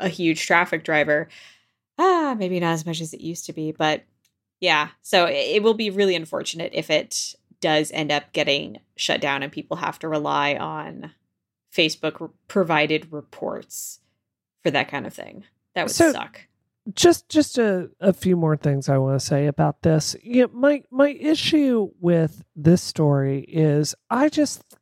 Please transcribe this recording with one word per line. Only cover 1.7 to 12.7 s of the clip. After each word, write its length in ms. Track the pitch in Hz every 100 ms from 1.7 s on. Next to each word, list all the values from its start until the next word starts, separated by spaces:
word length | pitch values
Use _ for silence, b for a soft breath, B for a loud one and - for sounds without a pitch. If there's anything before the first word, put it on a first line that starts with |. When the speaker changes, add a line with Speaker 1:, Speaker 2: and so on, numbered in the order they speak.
| B _ -
Speaker 1:
Ah, 380 | 370 349 294 226
maybe 220 | 185 180
not 140 | 170
as 120 | 165 165
much 160 | 160
as 120 | 160
it 80 | -
used 260 | 165 175 -
to 60 |
be, 180 | 160 156
but 320 | 156 156 151 _ _ _ _ _ -
yeah. 300 | 180 151 151 _
So 240 | - 190 170
it, 300 | 139 135 208
it 80 |
will 100 | 220
be 160 | 220 214
really 260 | 190 196 170
unfortunate 560 | 160 135 - 165 -
if 160 | - 156
it 460 | 151 - - - - _ -
does 320 | 170 156 151
end 200 | 156 151
up 200 | 147 -
getting 460 | - 147 143 - 107 _ -
shut 240 | - 151
down 220 | 143 139
and 100 | 139
people 260 | 156 - 165
have 200 | 156 -
to 80 | 160
rely 480 | 151 147 147 143 143
on 560 | 160 156 156 - 156 _ _ _ _ _ _ -
Facebook 460 | 156 - 156 -
r-, 80 | 160 _ _
provided 640 | 202 170